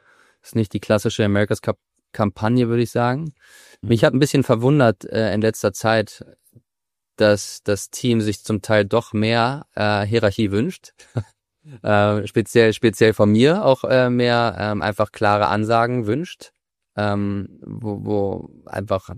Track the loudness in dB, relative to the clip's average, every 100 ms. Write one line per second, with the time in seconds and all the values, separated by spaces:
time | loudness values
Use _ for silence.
0 | _ _ _ _ -8 -4 -4 -4 0 0
1 | 0 -2 0 0 0 -4 -6 -8 _ _
2 | _ -4 -2 -2 -2 0 0 0 -2 -2
3 | -2 -2 -8 -14 _ -20 -20 _ 0 2
4 | 4 2 2 0 2 2 4 4 4 2
5 | -4 -4 -2 0 0 0 -2 0 0 0
6 | 0 -8 -20 -20 _ _ _ _ _ _
7 | _ 2 4 2 -2 -12 -6 -4 -6 -6
8 | -2 0 0 -4 -4 -6 0 0 2 0
9 | -2 -2 0 0 0 -2 -10 -4 -2 0
10 | 0 0 0 0 -2 0 -4 -6 -18 _
11 | -12 -10 -10 _ _ _ -20 -10 0 2
12 | 2 0 -2 -4 0 4 4 4 0 4
13 | 2 4 4 4 4 2 2 0 2 0
14 | 2 0 0 2 0 -2 -4 -4 -4 -2
15 | -4 0 0 2 2 0 0 0 0 -2
16 | -2 -4 -4 -14 -20 _ _ _ _ -6
17 | -2 -2 -4 -6 -8 -14 -16 -12 -10 -8
18 | -4 -2 -2 -6 -12 -20 -14 -10 -6 -6
19 | -6